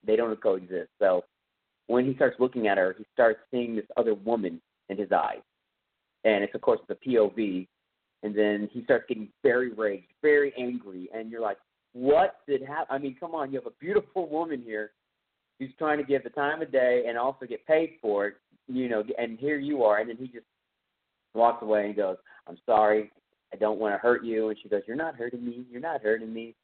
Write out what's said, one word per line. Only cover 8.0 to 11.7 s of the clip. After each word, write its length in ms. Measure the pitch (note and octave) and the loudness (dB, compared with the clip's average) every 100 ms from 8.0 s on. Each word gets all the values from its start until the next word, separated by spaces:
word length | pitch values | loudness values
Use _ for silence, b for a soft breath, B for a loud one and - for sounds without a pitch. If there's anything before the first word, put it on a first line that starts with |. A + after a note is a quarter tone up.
| _ _ | _ _
And 120 | G#2+ | -4
then 340 | G#2 G#2 G#2 G#2 | 0 2 0 -4
he 120 | B2 | -8
starts 200 | A2+ B2 - | 0 0 2
getting 200 | A2+ G#2 _ | -8 -8 _
very 300 | C3+ B2 B2+ | 2 2 -2
raged, 400 | G#2+ G#2+ G2 _ _ | -2 -4 -4 _ _
very 320 | D3+ D3 C#3+ B2+ | 4 4 2 -2
angry. 520 | B2 B2 G2+ F#2 F#2 | -6 -6 -10 -14 -12
And 180 | A2+ A2 | -12 -10
you're 100 | A2+ | -6
like, 180 | A2 G2 _ | -6 -6 _